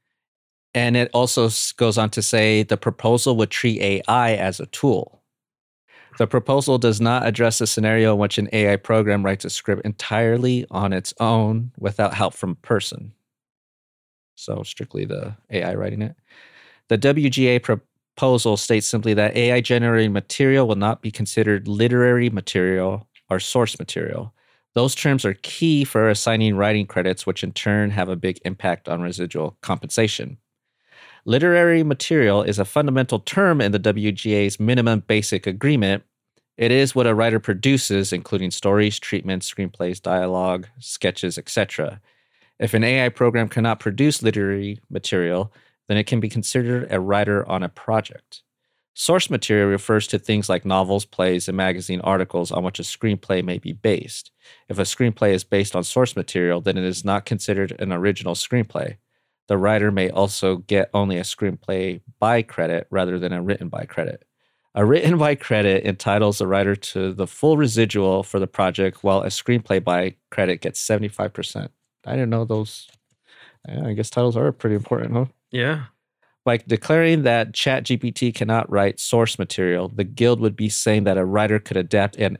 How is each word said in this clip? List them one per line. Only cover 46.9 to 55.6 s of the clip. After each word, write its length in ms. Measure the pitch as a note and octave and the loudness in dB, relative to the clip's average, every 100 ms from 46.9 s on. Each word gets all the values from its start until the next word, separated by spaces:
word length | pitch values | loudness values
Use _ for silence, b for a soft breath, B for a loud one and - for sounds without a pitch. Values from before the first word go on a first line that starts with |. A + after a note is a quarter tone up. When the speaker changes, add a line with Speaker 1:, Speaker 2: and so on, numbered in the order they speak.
| F#2+ | -4
Speaker 1:
writer 480 | F#2 G2+ G#2 G2+ - | 0 0 2 0 0
on 140 | F#2 | -4
a 80 | F2 | -4
project. 720 | - - A2 - - _ - _ _ _ _ _ - | -8 -2 -2 -2 -10 _ -20 _ _ _ _ _ -4
Source 340 | - F3+ - | 2 2 2
material 380 | C3+ - G#2+ G2+ | -2 2 2 4
refers 400 | G2 - G#2+ - | 2 0 0 0
to 100 | G2+ | -4
things 300 | - G#2 G2 | 0 -2 0
like 160 | F#2 F#2+ | -2 0
novels, 400 | F#2+ F#2+ G2+ - | 0 2 -2 -2
plays, 420 | - F#2 F2+ - | -2 0 0 -2
and 80 | F#2+ | -2
magazine 440 | F#2+ F#2 F2+ F2+ | -2 -2 -6 -4
articles 500 | F#2 F#2+ F#2 F2 E2+ | 0 0 0 -4 -4
on 120 | F2+ | -4
which 160 | F#2 - | -4 -6
a 40 | |
screenplay 600 | F2 - A2+ G2 - F#2 | -10 -4 -4 -2 -2 -2
may 140 | F2+ F2 | -2 -6
be 140 | F#2+ | -8
based. 580 | - A2 F#2+ - - - _ b b b | -4 -2 -2 -4 -14 -16 _ b b b
If 100 | F#2 | -4
a 40 | |
screenplay 500 | F2+ - B2 A2 G#2 | -4 0 -2 2 2
is 100 | F#2 | 0
based 320 | - G2+ | 0 -2